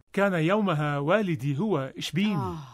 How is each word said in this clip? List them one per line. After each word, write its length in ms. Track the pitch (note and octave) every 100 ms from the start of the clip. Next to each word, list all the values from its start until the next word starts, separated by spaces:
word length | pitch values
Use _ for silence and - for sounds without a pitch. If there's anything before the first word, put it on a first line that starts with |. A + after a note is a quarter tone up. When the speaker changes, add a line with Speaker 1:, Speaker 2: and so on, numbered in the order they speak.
| _
Speaker 1:
كان 220 | F#3 G3
يومها 640 | F3 D#3+ G#3 G3 D3+ D3 C#3+
والدي 600 | C#3+ G#3 F#3+ C#3 C#3 C#3
هو 340 | G#3+ D3+ C3+ -
إشبين. 380 | - D3 G#3+ G3+
Speaker 2:
آه. 220 | F#3+ E3 C#3